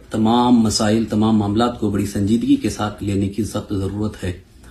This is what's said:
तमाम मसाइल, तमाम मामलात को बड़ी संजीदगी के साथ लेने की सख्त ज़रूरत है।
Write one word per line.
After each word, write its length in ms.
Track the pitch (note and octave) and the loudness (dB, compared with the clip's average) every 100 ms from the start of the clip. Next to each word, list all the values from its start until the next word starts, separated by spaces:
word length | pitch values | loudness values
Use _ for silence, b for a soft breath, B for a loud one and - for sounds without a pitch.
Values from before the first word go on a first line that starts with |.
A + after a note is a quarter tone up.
| - | -8
तमाम 500 | A2 A2 A#2+ B2 A#2+ G#2+ | -2 2 4 6 4 4
मसाइल, 400 | - G#2+ A2+ G#2+ | 2 2 2 0
तमाम 320 | G#2+ G#2+ G#2+ | 0 2 2
मामलात 400 | G#2 G#2 A#2+ - | 2 0 0 0
को 100 | G#2+ | -2
बड़ी 140 | G2+ G2+ | -2 -2
संजीदगी 480 | G#2+ G2 A#2 B2+ C#3+ | -2 0 0 2 2
के 140 | G#2+ | 0
साथ 340 | - G#2+ - | -4 -6 -6
लेने 240 | G2 G2+ G2+ | -4 -2 -2
की 160 | - | -2
सख्त 300 | G2 - - | -6 -6 -6
ज़रूरत 420 | F#2+ F#2+ G2 G#2+ - | -4 -4 -4 -6 -6
है। 160 | F#2 F2 - - b | -8 -8 -14 -20 b